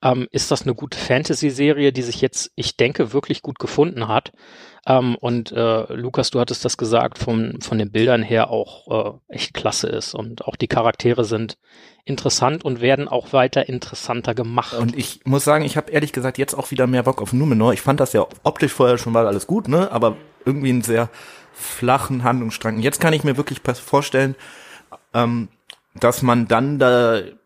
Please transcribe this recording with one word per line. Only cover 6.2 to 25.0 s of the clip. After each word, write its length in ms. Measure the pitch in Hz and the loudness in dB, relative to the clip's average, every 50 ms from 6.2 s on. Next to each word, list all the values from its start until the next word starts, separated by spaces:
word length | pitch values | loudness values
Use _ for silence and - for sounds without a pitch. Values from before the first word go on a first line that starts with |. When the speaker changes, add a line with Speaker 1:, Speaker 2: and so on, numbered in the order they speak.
| 127 - | -2 0
Speaker 1:
du 80 | - 127 | 0 0
hattest 260 | 120 - 123 - - | 0 0 -2 -4 -4
das 120 | 123 - - | -4 -4 -2
gesagt, 420 | 120 110 113 113 123 120 - - | -2 2 2 2 2 0 -4 -6
von, 400 | - - 117 113 113 - - - | -4 -2 -2 -2 -2 -2 -6 -8
von 160 | - - - 110 | -8 -4 -2 -2
den 140 | 104 101 | -2 -2
Bildern 320 | 107 110 110 127 127 113 110 | 0 2 4 4 4 2 2
her 260 | 104 117 113 113 - | 0 2 2 2 2
auch, 680 | 117 110 104 - - - _ - 117 110 104 104 - - _ _ | 0 -2 -4 -4 -8 -20 _ -4 -2 -2 -2 -2 -6 -12 _ _
äh, 60 | - | -10
echt 180 | - - - - | -10 -10 -8 -8
klasse 340 | - - 110 - - - - | -4 -4 -2 -2 -2 -4 -2
ist. 260 | - 110 - - - | -4 -4 -6 -8 -10
Und 300 | - 110 113 117 117 - | -10 -10 -10 -10 -10 -10
auch 100 | - - | -10 -6
die 120 | - - - | -4 -4 -2
Charaktere 560 | - - 113 117 110 - - 120 120 117 117 | 0 0 2 0 0 0 0 0 2 2 0
sind 360 | 104 113 110 113 107 - _ _ _ _ - - - _ _ _ | 0 0 -4 -4 -6 -8 _ _ _ _ -20 -20 -20 _ _ _
interessant 640 | - 139 - - 143 - - - 127 147 165 - | -6 -6 -2 -2 -2 0 2 2 0 0 0 -4
und 160 | 151 127 120 | -4 -4 0
werden 260 | 117 123 135 139 143 - | 2 2 2 2 2 -2
auch 240 | - 123 - - | -4 -4 -4 0
weiter 380 | - 139 127 131 - 143 127 - | 2 2 2 4 2 0 -2 -2
interessanter 640 | 131 123 - - - - - - 123 120 117 - 117 | -4 -8 -8 -10 -14 -14 -6 -6 -6 -4 -2 -4 -4
gemacht. 400 | 117 120 113 117 123 117 - - | -2 -4 -2 -2 -2 -2 -2 -4
Speaker 2:
Und 240 | 117 120 113 120 143 | -4 -2 -2 -2 -4
ich 220 | 123 - - - _ | -6 -8 -8 -10 _
muss 180 | - 131 139 139 | 0 0 0 4
sagen, 200 | 151 147 151 156 | 2 2 2 2
ich 120 | 143 - 156 | 0 -2 -4
hab 140 | - - | -6 0
ehrlich 220 | - 147 147 143 - | 0 0 0 0 -4
gesagt 260 | 135 123 131 127 - | -4 -4 -4 -2 -2
jetzt 160 | 135 - - | -4 -4 -2
auch 160 | - 131 - | -6 -6 -6
wieder 160 | - 127 127 123 | 0 0 2 2
mehr 160 | 127 127 120 | 2 2 2
Bock 180 | 131 131 - | 2 0 0
auf 100 | 107 98 | -4 -2
Numenor. 420 | - 127 143 156 131 110 110 120 120 | 0 2 2 4 4 4 4 4 2
Ich 80 | 92 | 2
fand 180 | - - 135 147 | 2 0 2 2
das 140 | 143 - - | 2 2 2
ja 120 | 110 - - - - | 0 0 0 -4 -4
optisch 300 | _ 151 - - - 139 - | _ -2 0 0 -2 -2 2
vorher 240 | - 135 123 123 120 | 4 4 4 4 4
schon 160 | 123 123 113 | 0 0 2
mal 140 | 113 117 107 | 2 4 4
alles 180 | 101 101 - | 2 -2 -2
gut, 220 | - 170 120 - - | -2 -2 -2 0 2
ne? 240 | 127 165 185 196 | 2 2 2 2
Aber 260 | - 117 113 113 110 - - - _ _ - | 0 2 2 2 0 0 -12 -20 _ _ -2
irgendwie 240 | - 135 147 139 135 | -2 -2 0 0 2
einen 120 | 123 123 | 2 2
sehr 280 | 113 110 117 113 117 113 - - - - - - - _ _ | 2 2 0 0 0 -2 -6 -16 -20 -20 -20 -20 -20 _ _
flachen 680 | - - - - - - 120 127 139 - - 135 127 123 | -14 -12 -12 -8 -4 0 2 2 2 2 -2 -4 0 0
Handlungsstrang. 560 | 123 110 127 120 113 - - - 113 110 107 | 2 2 2 0 -4 -6 -4 -4 -4 -2 0
Jetzt 200 | 110 143 143 - | 0 0 0 2
kann 120 | - 165 160 | 2 2 2
ich 100 | 151 143 | 2 2
mir 140 | 151 135 127 | 0 0 0
wirklich 240 | 147 - 139 - | -2 -4 -4 -6
pers-, 160 | _ - 123 - | _ -4 -4 -4
vorstellen, 560 | - - - 139 143 - - 131 135 135 135 - - - - - - - - - - _ - - | -4 0 2 2 2 2 0 2 2 2 -2 -6 -14 -20 -20 -20 -20 -20 -20 -20 -20 _ -20 -20